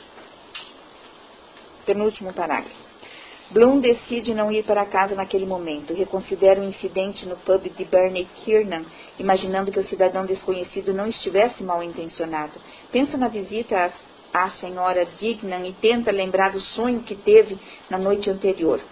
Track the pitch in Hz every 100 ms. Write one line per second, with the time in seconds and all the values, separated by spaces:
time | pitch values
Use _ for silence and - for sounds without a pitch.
0 | - - - - - - - - - -
1 | - - - - - - - - - 196
2 | 214 208 185 190 165 127 - - - -
3 | - - - - - 196 240 277 240 233
4 | - 240 226 214 214 214 214 208 202 190
5 | 196 196 190 196 190 185 170 147 147 175
6 | 185 190 - 196 190 190 196 190 190 180
7 | 196 - 185 175 - 190 185 - 185 185
8 | 185 185 180 - - 214 208 165 165 -
9 | - - 190 190 190 190 196 196 196 180
10 | 185 185 190 190 - 185 180 196 190 190
11 | 220 - 196 185 240 - 185 170 170 170
12 | 165 - 165 156 151 - - - - 240
13 | 285 277 240 214 185 214 233 196 175 -
14 | - - - 175 190 - 180 180 180 180
15 | 175 - 214 220 196 180 180 185 220 240
16 | 233 196 190 190 190 196 - - 240 240
17 | - 202 - 214 202 196 - - - 185
18 | 190 202 208 190 196 185 160 113 -